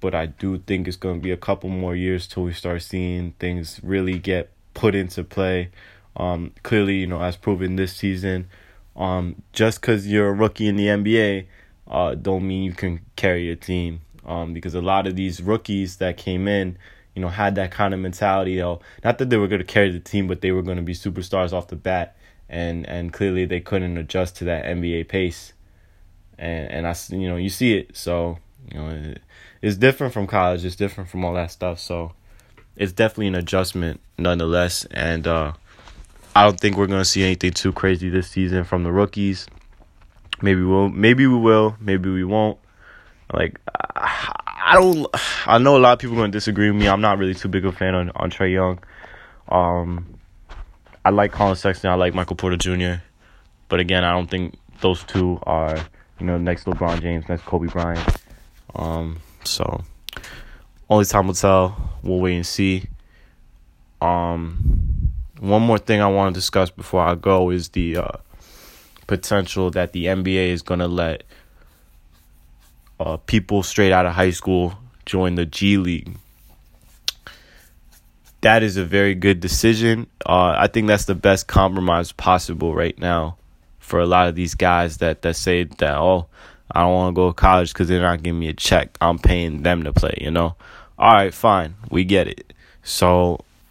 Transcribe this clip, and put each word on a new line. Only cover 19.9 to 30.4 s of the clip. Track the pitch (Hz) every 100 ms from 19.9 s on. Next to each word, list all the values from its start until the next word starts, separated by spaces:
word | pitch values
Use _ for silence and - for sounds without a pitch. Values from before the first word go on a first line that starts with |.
the | 87
team, | - 101 92
but | 90
they | 92
were | 92
gonna | 90 90
be | 85
superstars | 85 101 90 90 95 90
off | 90 -
the | 82
bat. | 95 92 85 _ _ _ -
And, | 85 85 85 -
and | 87 85
clearly | - 98 92
they | 90 90
couldn't | 92 98 90 85
adjust | 78 92 90 -
to | 87
that | 80 -
N | 87
B | 85
A | 85
pace. | 82 98 90 - - - - _ _ _ - _ _ -
And, | 82 82 73
and | 71 85
I |
s-, | 85 -
you | 92 92
know, | 87
you | 95
see | - 123 101
it. | - -
So, | - 87 85 82 - _ 131
you | 76
know, | 78
it, | 78 78 - - - - _
it's | 104 95
different | 127 135 135
from | 110 98
college. | 104